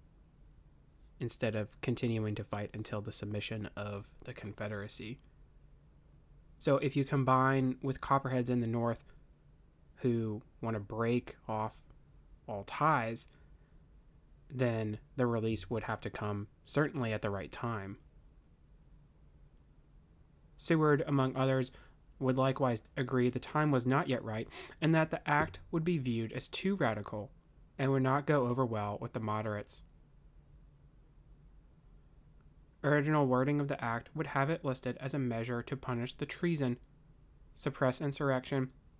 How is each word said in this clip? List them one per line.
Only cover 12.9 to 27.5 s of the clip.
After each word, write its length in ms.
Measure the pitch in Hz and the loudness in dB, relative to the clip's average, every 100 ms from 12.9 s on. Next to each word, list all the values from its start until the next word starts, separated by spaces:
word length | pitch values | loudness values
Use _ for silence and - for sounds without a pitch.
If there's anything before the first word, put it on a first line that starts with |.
| 147 113 117 - - - - - - - - - - - - - | 4 2 -4 -10 -18 -20 -20 -20 -20 -20 -20 -20 -20 -20 -20 -10
then 480 | 127 123 113 107 107 - - | -2 0 0 -4 -6 -8 -2
the 120 | 123 | 0
release 420 | 117 110 110 - | 0 0 -2 -4
would 140 | 113 | -6
have 180 | 101 107 | -4 -6
to 80 | 110 | -6
come 380 | - 104 101 101 - - | -6 -4 -4 -8 -14 -6
certainly 480 | 143 151 147 117 | -2 0 0 -2
at 80 | 107 | -2
the 80 | 110 | -2
right 220 | 98 87 | -4 -6
time. 460 | - 120 110 98 101 - - - - - - - - - - - - - - - - - - - - - - - - - - | -8 -6 -6 -6 -12 -18 -20 -20 -20 -20 -20 -20 -20 -20 -20 -20 -20 -20 -20 -20 -20 -20 -20 -20 -20 -20 -20 -20 -20 -20 -8
Seward, 460 | - 165 151 147 151 | 2 4 6 4 4
among 300 | 143 131 135 | 2 2 2
others, 360 | 131 131 127 - - - - - | 2 2 0 -6 -20 -20 -20 -4
would 180 | 131 131 | 0 2
likewise 460 | 135 131 131 113 - - | 2 2 2 0 -4 -6
agree 320 | 127 131 123 | 0 2 4
the 80 | 123 | 2
time 320 | - 151 151 | -2 0 4
was 160 | 135 123 | 4 4
not 240 | 135 - | 2 2
yet 140 | 123 | -2
right 240 | 110 110 - - - - | -2 -6 -6 -10 -16 -2
and 140 | 156 160 | 4 4
that 160 | 160 | 4
the 180 | 160 - | 0 2
act 300 | 147 156 - - | 2 2 -2 -6
would 140 | 165 | -2
be 160 | 160 170 | 0 0
viewed 320 | 127 113 113 | 0 -2 -2
as 160 | 127 - | -6 -8
too 280 | - 190 196 | -4 -2 2
radical 540 | 131 107 104 107 101 - - | 0 0 -4 -8 -10 -14 -20